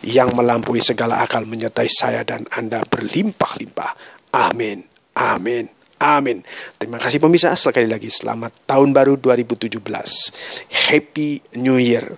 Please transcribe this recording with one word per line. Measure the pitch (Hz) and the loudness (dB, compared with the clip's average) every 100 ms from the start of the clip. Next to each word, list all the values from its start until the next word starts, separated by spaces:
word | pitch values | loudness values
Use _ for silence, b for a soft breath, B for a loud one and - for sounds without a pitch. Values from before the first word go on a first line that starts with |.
yang | - 123 127 120 | 2 2 4 2
melampaui | 120 117 117 117 | 2 0 0 0
segala | - 113 117 - | 2 2 -2 0
akal | - 120 | 0 -2
menyertai | 110 113 113 - 117 | -4 -6 -6 -2 2
saya | - 120 117 | 2 2 -4
dan | 113 113 107 | -6 -8 -8
Anda | - 113 113 | -8 -6 -6
berlimpah-limpah. | 110 - 110 - 214 - - - - - - - B B _ | -4 -4 -2 -2 -2 -2 -4 -4 -10 -8 -10 -10 B B _
Amin. | - - 117 107 98 - _ _ | 0 0 -2 -4 -6 -14 _ _
Amin. | - - - 95 120 - _ _ | -4 -2 -2 -4 -4 -6 _ _
Amin. | _ 147 143 139 98 - B B | _ 2 2 0 -4 -10 B B
Terima | _ - 117 | _ -10 -6
kasih | 123 127 | -2 2
pemirsa. | 156 170 170 | 4 6 4
Sekali | 170 139 123 113 | 2 2 2 0
lagi | 110 110 | -2 -4
selamat | - 110 113 113 _ - | -4 -4 -8 -10 _ 0
tahun | 135 139 | 4 6
baru | 139 135 | 6 4
dua | 139 131 | 4 2
ribu | 120 117 | 2 0
tujuh | 120 113 110 | -4 -4 -6
belas. | 98 98 - - - B B B B | -8 -8 0 2 2 B B B B
Happy | - - 151 151 156 151 143 _ | -2 2 2 0 -6 -4 -6 _
New | 120 131 127 | -2 2 2
Year. | 120 233 - | 4 2 -2